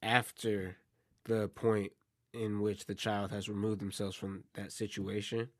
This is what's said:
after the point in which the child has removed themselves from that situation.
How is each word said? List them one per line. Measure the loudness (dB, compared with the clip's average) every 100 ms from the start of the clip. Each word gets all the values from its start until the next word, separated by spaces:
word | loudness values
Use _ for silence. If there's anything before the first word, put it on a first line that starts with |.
after | 2 4 4 -2 0 2 0 -6 _ _ _ _ 0
the | 2 2
point | 2 4 4 2 -6 _ _ _
in | -4 -2 2
which | 2 0 -4
the | -2
child | 0 2 0
has | -2 -2
removed | 0 0 0
themselves | -2 -2 -2 -2
from | -6 -6 -10
that | -10 -10
situation. | -4 -4 -2 -2 -2 -2 -2 -4 -8